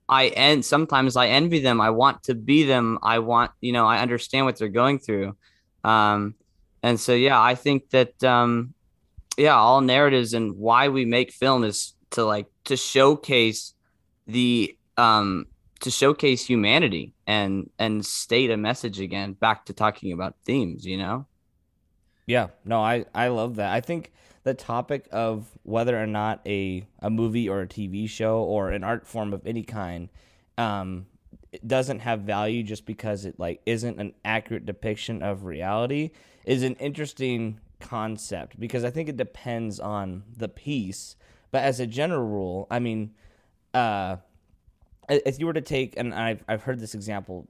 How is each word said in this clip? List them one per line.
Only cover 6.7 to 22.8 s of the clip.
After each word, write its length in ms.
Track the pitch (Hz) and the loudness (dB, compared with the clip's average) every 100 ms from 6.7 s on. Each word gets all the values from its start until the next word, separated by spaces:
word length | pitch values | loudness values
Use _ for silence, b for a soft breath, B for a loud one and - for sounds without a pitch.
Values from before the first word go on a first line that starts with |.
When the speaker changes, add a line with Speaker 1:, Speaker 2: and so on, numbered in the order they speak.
| _ | _
Speaker 1:
and 160 | 120 113 | 0 2
so, 140 | - | 2
yeah, 260 | 120 135 127 | 4 6 6
I 160 | 117 | 4
think 360 | 127 147 139 - | 4 0 0 2
that, 340 | 131 123 - | 2 2 2
um, 480 | 131 120 120 117 120 - _ _ _ - - - | 4 4 4 2 -2 -10 _ _ _ -18 -8 2
yeah, 180 | 147 | 6
all 280 | 131 110 135 | 6 6 6
narratives 500 | 127 131 147 135 117 | 6 4 6 4 2
and 240 | 117 110 95 | -2 -2 -2
why 320 | 110 120 139 | 2 4 4
we 160 | 135 | 2
make 260 | 117 120 123 | 0 0 0
film 320 | - 135 131 | 0 2 2
is 300 | 113 101 - - - | 2 -2 -8 -12 -8
to, 140 | - | -2
like, 220 | 110 104 101 _ | 0 0 -6 _
to 120 | - 131 | -4 -4
showcase 960 | - 131 135 147 - 131 113 110 - _ _ _ _ _ - | 2 6 6 4 2 4 4 0 -10 _ _ _ _ _ -6
the, 520 | 120 123 120 98 - _ - | 0 2 2 0 -4 _ 2
um, 500 | 117 110 101 92 - _ _ - | 4 4 2 -2 -6 _ _ -12
to 100 | 131 | -6
showcase 560 | - 135 147 147 123 - | 2 2 4 2 0 0
humanity 680 | 120 104 139 147 87 60 _ - | 2 4 4 2 -2 -8 _ -4
and, 420 | 107 98 98 - - | -2 0 -4 -6 -4
and 280 | 110 107 98 | -2 -2 -4
state 440 | - - 117 131 | -8 0 2 2
a 60 | 107 | 0
message 440 | 107 127 117 98 | -2 -4 -6 -8
again, 340 | 95 95 98 | -8 -6 -8
back 320 | 98 110 107 - | -2 0 0 -4
to 80 | |
talking 380 | 95 107 104 98 | -2 -2 -2 -6
about 220 | 87 92 - - | -6 -8 -8 -4
themes, 400 | 135 95 - 95 | -2 -2 -6 -8
you 100 | 95 | -6
know? 300 | 92 120 139 _ _ _ _ _ _ _ _ _ - | -6 -8 -10 _ _ _ _ _ _ _ _ _ -2
Speaker 2:
Yeah, 220 | 120 95 - | 0 0 -6
no, 160 | 95 113 | -4 0